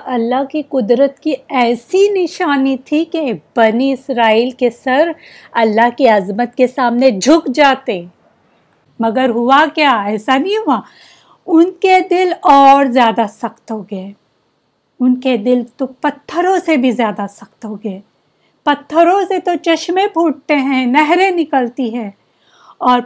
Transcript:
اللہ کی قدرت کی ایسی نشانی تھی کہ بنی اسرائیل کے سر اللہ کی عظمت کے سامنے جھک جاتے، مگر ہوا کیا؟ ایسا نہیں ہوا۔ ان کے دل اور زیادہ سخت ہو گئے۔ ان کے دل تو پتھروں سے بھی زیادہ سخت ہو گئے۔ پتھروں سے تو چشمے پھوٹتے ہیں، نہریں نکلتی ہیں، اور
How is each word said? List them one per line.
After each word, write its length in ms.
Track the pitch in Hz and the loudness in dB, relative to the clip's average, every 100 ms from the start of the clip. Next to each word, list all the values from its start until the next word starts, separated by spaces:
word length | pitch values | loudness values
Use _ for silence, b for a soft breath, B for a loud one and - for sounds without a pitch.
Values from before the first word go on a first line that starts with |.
| - | -4
اللہ 300 | 247 226 254 277 | -4 -2 -2 -4
کی 100 | 311 285 | -6 -4
قدرت 500 | 269 202 240 277 277 | -4 0 0 0 -2
کی 140 | 302 294 _ 254 | -8 -8 _ -2
ایسی 520 | 233 240 - 370 403 | 0 -2 -2 0 2
نشانی 600 | 392 359 - 339 285 269 262 - | 0 -4 -4 -2 0 0 -4 -2
تھی 180 | 302 330 | -4 -2
کہ 260 | 330 285 180 _ - | -4 -4 -6 _ 0
بنی 360 | 220 226 269 | 2 2 -2
اسرائیل 580 | 269 - 240 226 220 247 | -2 -4 0 2 2 0
کے 180 | 247 247 | -2 -4
سر 380 | 240 - 262 339 320 B B B | -2 -2 0 0 -2 B B B
اللہ 360 | 233 226 214 240 240 | -2 0 2 0 2
کی 100 | 269 | 2
عظمت 460 | 214 190 208 240 - | 2 0 -4 -6 0
کے 120 | 247 | -2
سامنے 420 | 269 247 240 262 | 0 -2 2 2
جھک 360 | 202 190 320 311 254 | 2 2 2 2 2
جاتے، 460 | 285 262 - 196 175 _ _ _ _ _ _ _ _ _ | 2 2 -4 -8 -10 _ _ _ _ _ _ _ _ _
مگر 300 | 226 220 262 | -2 0 0
ہوا 320 | 226 240 269 311 294 | 0 2 4 2 0
کیا؟ 220 | 294 233 | 0 0
ایسا 340 | 202 214 214 262 | -2 -6 0 0
نہیں 200 | 359 427 | 0 -4
ہوا۔ 220 | 427 233 b b b b b b - | -2 -4 b b b b b b 0
ان 240 | 330 349 370 | 2 2 0
کے 180 | 381 370 370 | 2 2 2
دل 220 | 359 370 330 | 0 0 0
اور 440 | - 277 277 277 277 | 4 6 6 6 4
زیادہ 340 | 240 233 220 214 | 2 2 0 -4
سخت 400 | - 233 - - | -4 -12 -12 -12
ہو 100 | 220 | -12
گئے۔ 300 | 196 196 190 202 _ _ _ _ _ _ _ _ | -10 -12 -12 -18 _ _ _ _ _ _ _ _
ان 200 | 247 254 | 0 0
کے 160 | 254 247 | 0 -2
دل 240 | 208 247 240 _ | 0 -2 -2 _
تو 80 | 262 254 | -10 -4
پتھروں 560 | 294 285 - 320 359 381 349 | -6 -6 -10 -4 0 0 0
سے 120 | 311 | 0
بھی 140 | 254 | 0
زیادہ 340 | 220 226 196 202 | 0 -4 -4 -10
سخت 360 | - - _ 214 | -12 -20 _ -14
ہو 100 | 208 | -10
گئے۔ 240 | 214 190 _ _ _ _ _ _ - | -10 -12 _ _ _ _ _ _ -4
پتھروں 540 | 285 - 302 339 392 381 | -4 -2 2 2 2 0
سے 120 | 381 | -4
تو 120 | - 349 | -2 -4
چشمے 440 | 349 320 - 370 403 | -2 -2 -2 -2 -2
پھوٹتے 420 | 359 339 - _ 294 | 0 -2 -2 _ -2
ہیں، 280 | 269 262 254 | 0 -2 0
نہریں 440 | 262 302 359 381 | 0 2 2 2
نکلتی 600 | 349 311 277 240 240 240 233 | 0 -2 -2 -2 -4 -6 -6
ہیں، 140 | 214 196 _ b b b b b | -10 -14 _ b b b b b
اور 200 | 254 247 | 0 0